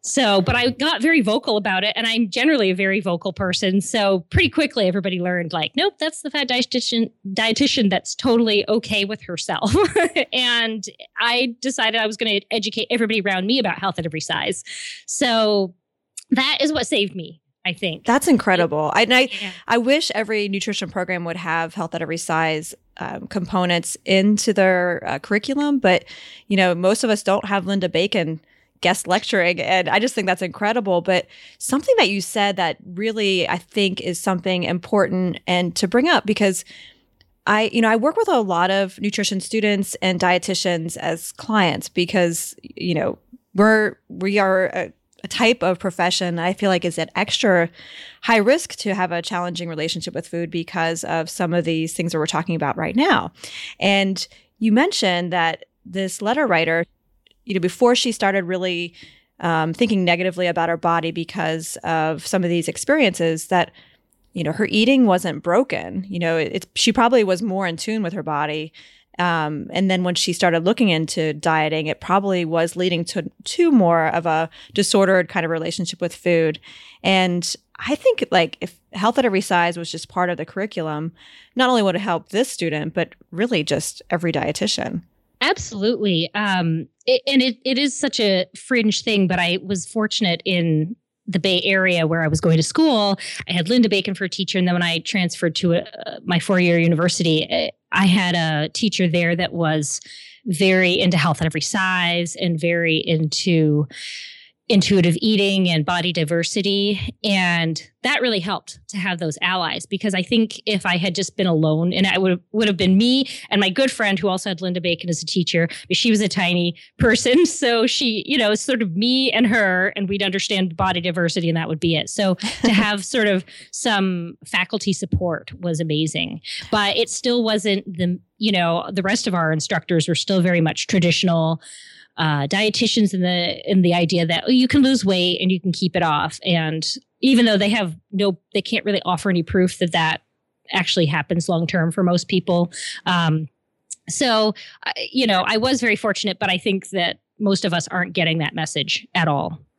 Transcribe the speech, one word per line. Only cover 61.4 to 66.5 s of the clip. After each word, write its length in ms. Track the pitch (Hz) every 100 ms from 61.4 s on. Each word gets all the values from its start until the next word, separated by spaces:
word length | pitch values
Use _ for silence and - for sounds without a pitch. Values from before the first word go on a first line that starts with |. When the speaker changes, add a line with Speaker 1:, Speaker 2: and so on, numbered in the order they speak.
| 165 160 160 -
Speaker 2:
of 440 | 170 160 156 160 -
some 180 | 190
of 60 | 175
these 180 | 170 156
experiences, 800 | - - 302 233 180 165 160 -
that, 240 | 180 165 _ _ _ _ _ _
you 100 | -
know, 80 | 151
her 140 | 156 214
eating 400 | 214 226 269 233
wasn't 360 | 180 175 151
broken. 640 | 175 185 262 - 85 95 196
You 100 | 180
know, 180 | 165 165
it, 160 | 156